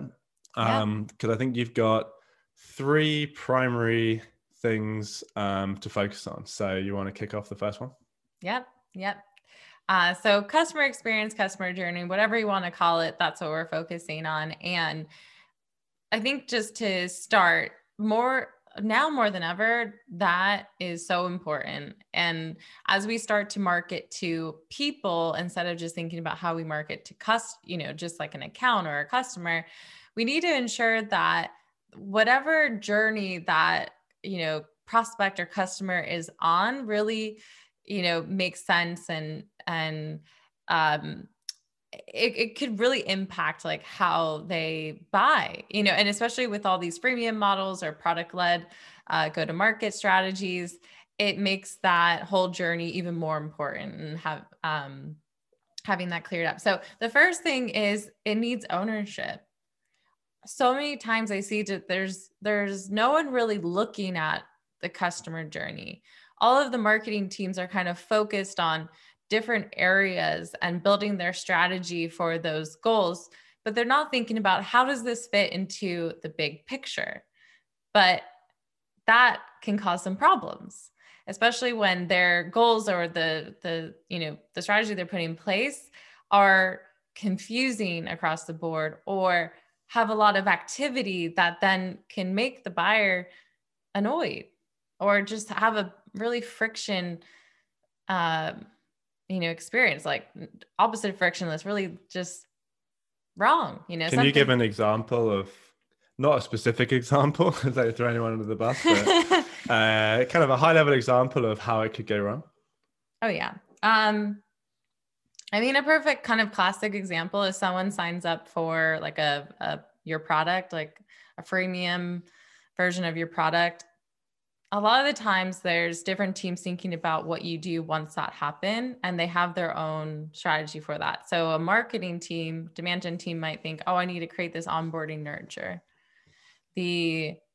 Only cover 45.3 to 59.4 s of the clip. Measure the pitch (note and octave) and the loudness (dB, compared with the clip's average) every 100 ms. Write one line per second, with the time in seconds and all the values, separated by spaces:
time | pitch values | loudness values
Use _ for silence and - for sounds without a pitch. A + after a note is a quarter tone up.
45.3 | C#4+ - E3+ - G3+ G3+ F3+ G#3 G#3 A#3 | 4 0 -6 -6 0 4 4 2 2 -2
46.3 | B3+ A#3+ G3+ G#3 F#3 F3 E3 A#3+ A#3+ A3+ | -2 -4 -2 0 0 -2 -2 -2 -2 -2
47.3 | A3 G3+ G3 F#3+ F#3 D#3 D3+ E3+ E3+ E3+ | 0 2 2 -2 -4 -6 -4 -2 -2 -4
48.3 | F3+ F3 F3 E3+ - - - - D#3+ D#3 | -2 0 0 -2 -18 -20 -20 -4 0 0
49.3 | D#3+ D#3+ E3 G#3+ G#3+ G#3+ - G3+ F#3 F#3+ | -2 -4 0 0 0 -4 -2 2 2 2
50.3 | F#3+ F#3+ F3+ F3 - _ - - - G3+ | -2 -4 -6 -8 -12 _ -20 -12 -2 0
51.3 | F#3 G3 F#3+ - - F#3+ F3 E3+ E3 E3+ | 0 0 -2 -6 -2 2 4 4 2 0
52.3 | F#3+ F#3 F3+ E3+ E3+ E3+ F#3 F3 E3+ D#3 | 0 0 0 -2 -2 -4 -6 -6 -4 -4
53.3 | D3+ D3+ D3+ C#3+ - - - D#3 D#3+ D#3+ | -4 -6 -6 -6 -6 -10 -12 -10 -8 -8
54.3 | D3+ - _ D#3+ D3+ C#3 C3+ C#3+ D3+ _ | -8 -12 _ -4 -4 -6 -12 -14 -16 _
55.3 | _ _ _ _ - - F3+ F3+ E3+ - | _ _ _ _ -14 -4 -2 -2 -6 -6
56.3 | F3 D#3+ - G#3+ F#3 - - A3+ B3+ F4+ | -2 -2 0 2 0 -2 -6 0 4 4
57.3 | E4+ E4 C4 A#3+ G#3+ G#3 G#3 G#3 _ G#3+ | 4 0 0 -2 0 0 0 -4 _ -2
58.3 | G#3 A#3 A#3+ - F3 G#3+ G#3+ G3+ - - | 0 0 -4 -4 -2 -2 -4 -6 -8 -8
59.3 | - | -10